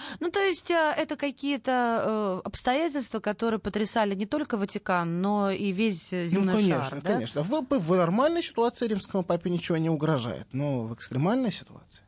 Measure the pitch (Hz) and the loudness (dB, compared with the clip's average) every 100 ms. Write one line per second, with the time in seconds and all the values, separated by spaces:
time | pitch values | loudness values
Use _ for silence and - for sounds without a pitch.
0 | - - 339 392 392 339 - 339 311 294 | -12 -6 -2 0 0 0 0 2 2 0
1 | 302 302 285 - 277 277 - 254 240 226 | -2 -2 -4 -4 -2 -2 0 2 2 2
2 | 196 214 208 185 - - - 262 330 285 | 0 0 0 -2 -4 -4 0 2 2 -2
3 | 233 220 214 208 226 220 208 202 208 233 | -4 -4 -4 -2 0 0 -2 -2 0 2
4 | 208 190 208 196 - 220 196 202 - 180 | 0 0 -2 -2 -2 -2 -2 -4 -2 0
5 | 170 170 196 208 196 196 202 185 220 175 | 0 0 0 2 2 0 -2 2 0 0
6 | - 180 170 185 196 214 202 165 135 143 | -4 -4 0 2 4 4 4 2 0 -4
7 | 175 233 - 143 165 302 254 269 160 185 | -2 -2 -2 -2 0 0 0 0 4 4
8 | 170 196 294 339 330 - 233 - 233 208 | 4 4 4 2 -2 0 0 0 -2 -2
9 | - 196 170 170 185 175 - 165 160 160 | -2 -2 0 0 0 0 0 0 2 2
10 | 151 147 117 76 - 127 143 131 113 117 | 2 2 0 -6 -6 -4 -2 -2 -4 -6
11 | - 127 160 247 247 165 - - - - | -6 0 2 2 0 -4 -8 -20 -20 -20